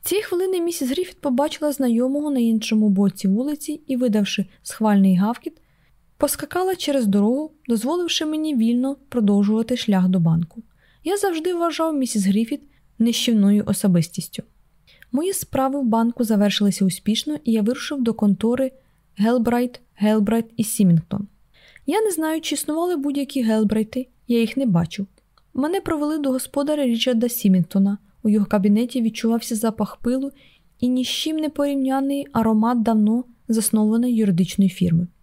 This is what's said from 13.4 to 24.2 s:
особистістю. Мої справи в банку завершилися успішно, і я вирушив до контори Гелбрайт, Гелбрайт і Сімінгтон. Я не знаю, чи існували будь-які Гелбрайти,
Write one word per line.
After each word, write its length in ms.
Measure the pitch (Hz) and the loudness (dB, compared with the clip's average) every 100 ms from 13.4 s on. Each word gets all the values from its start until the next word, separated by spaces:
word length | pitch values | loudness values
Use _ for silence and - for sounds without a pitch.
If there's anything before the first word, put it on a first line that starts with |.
| 196 208 - | 4 4 2
особистістю. 760 | 196 202 175 160 - - - - _ _ _ _ _ - | 0 2 2 2 -4 -10 -12 -18 _ _ _ _ _ -6
Мої 220 | 254 349 | -4 -2
справи 460 | 381 - 269 262 277 | -4 -4 -2 0 0
в 40 | |
банку 400 | 254 226 226 - | 0 2 0 0
завершилися 640 | 226 220 208 190 202 190 196 | 0 2 2 2 0 2 0
успішно, 520 | 175 - 226 - 302 | 0 -2 -2 -2 -6
і 80 | - | -2
я 100 | 226 | 0
вирушив 400 | 214 262 - 285 | 0 -2 -6 -2
до 120 | 233 | -2
контори 580 | 220 208 196 220 247 262 - _ _ _ - | 0 2 2 0 0 -2 -4 _ _ _ -2
Гелбрайт, 680 | 214 247 233 240 247 247 _ _ | 0 2 2 0 -2 -6 _ _
Гелбрайт 500 | 208 214 208 226 226 - | 2 2 2 0 -2 -6
і 60 | |
Сімінгтон. 640 | 220 - 190 170 - 202 202 _ _ _ - - - | -6 2 4 4 2 -8 -8 _ _ _ -20 -16 -2
Я 160 | 359 | 0
не 100 | 440 | 0
знаю, 300 | 339 311 320 | 0 -2 -4
чи 140 | 320 294 | -4 -6
існували 400 | - 311 349 349 | -4 -2 -2 -2
будь-які 460 | 277 277 277 269 | -2 -4 -4 -2
Гелбрайти, 640 | 226 220 214 214 220 - 254 _ | 0 2 2 0 -2 -6 -10 _